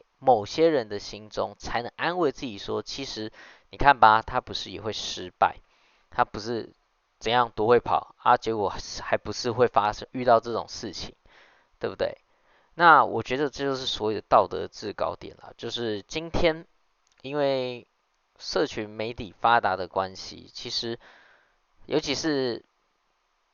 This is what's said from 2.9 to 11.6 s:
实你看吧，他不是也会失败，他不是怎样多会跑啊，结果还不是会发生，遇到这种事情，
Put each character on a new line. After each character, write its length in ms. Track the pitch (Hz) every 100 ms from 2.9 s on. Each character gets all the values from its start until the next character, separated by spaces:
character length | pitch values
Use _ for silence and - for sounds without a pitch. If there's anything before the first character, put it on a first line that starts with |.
| -
实 260 | 135 110 110 - - - _
你 80 | -
看 180 | 139 127
吧， 220 | 110 110
他 180 | - 127
不 120 | -
是 180 | 98 110
也 100 | 92
会 120 | 107
失 380 | 98 - - 90 -
败， 180 | 92 - _ _ _ _ _
他 140 | -
不 160 | 123 110
是 340 | 110 117 - _ _ _ _ _
怎 100 | -
样 200 | 120 120
多 140 | - 110
会 100 | 120
跑 360 | - 85 - -
啊， 180 | 117 123
结 160 | 113
果 200 | 113 95 - - -
还 140 | - -
不 140 | 107
是 220 | 101 123
会 160 | 113 120
发 240 | 110 104
生， 160 | 107 -
遇 140 | 131
到 160 | 123 113
这 120 | 117
种 140 | 107 -
事 240 | - 107
情， 240 | - - - _ _ _ _